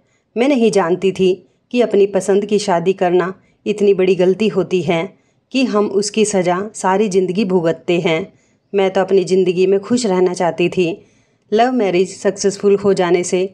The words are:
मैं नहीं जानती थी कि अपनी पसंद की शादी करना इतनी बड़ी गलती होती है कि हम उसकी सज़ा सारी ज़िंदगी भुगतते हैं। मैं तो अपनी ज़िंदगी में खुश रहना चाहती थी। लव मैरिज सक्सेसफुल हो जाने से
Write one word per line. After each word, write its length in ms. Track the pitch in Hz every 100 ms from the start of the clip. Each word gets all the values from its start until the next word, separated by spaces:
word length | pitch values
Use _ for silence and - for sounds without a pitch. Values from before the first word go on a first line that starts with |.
| _ _ _ 214
मैं 120 | 262
नहीं 220 | 262 226
जानती 400 | 190 165 180 196
थी 160 | 185 185 185 _ _ -
कि 80 | 247
अपनी 240 | 220 202 196
पसंद 400 | 190 190 196 202
की 140 | 208
शादी 340 | 202 170 170
करना 400 | 190 180 180 175 190 _ _ 214
इतनी 280 | 208 202
बड़ी 220 | 185 185 180
गलती 320 | 180 185 214
होती 340 | 190 175 180
है 200 | 151 165 190 _ _ _ _
कि 120 | 262 233
हम 220 | 208 208
उसकी 340 | 196 202 220 202
सज़ा 340 | 196 175 175 208 -
सारी 340 | 190 190 220
ज़िंदगी 360 | 190 185 180 202
भुगतते 540 | 185 165 - - 175
हैं। 340 | 170 160 196 _ _ _ -
मैं 160 | 196 190
तो 100 | 190
अपनी 220 | 185 190
ज़िंदगी 440 | 170 190 185 175 185
में 120 | 196
खुश 260 | 196 247 226
रहना 280 | 185 180
चाहती 360 | 180 175 160 175
थी। 180 | 185 170 202 - _ _ _ -
लव 200 | 208 247
मैरिज 420 | 254 196 175 185 -
सक्सेसफुल 600 | 208 190 196 190 202 196
हो 180 | 196
जाने 300 | 185 175 180
से 260 | 175 180 190